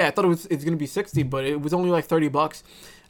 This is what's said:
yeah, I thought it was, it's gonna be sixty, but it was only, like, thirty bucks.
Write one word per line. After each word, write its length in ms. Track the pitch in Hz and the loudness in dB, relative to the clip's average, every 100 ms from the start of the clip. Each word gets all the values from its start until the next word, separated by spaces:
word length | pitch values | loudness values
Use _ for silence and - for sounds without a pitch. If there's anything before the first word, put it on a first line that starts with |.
yeah, 40 | 160 | 2
I 20 | |
thought 140 | 143 | 2
it 40 | 185 | 2
was, 180 | 170 - | 2 0
it's 180 | 156 | -4
gonna 120 | 147 165 | -2 -2
be 100 | 143 | -4
sixty, 360 | - - 139 | -4 -4 -2
but 220 | 135 135 | -2 -2
it 160 | 135 147 | -2 -2
was 140 | 147 | -2
only, 160 | 180 180 | 0 2
like, 140 | 170 - | 0 2
thirty 220 | 165 151 | 0 2
bucks. 340 | 139 156 - - - - - - | 0 -2 -4 -20 -20 -20 -20 -6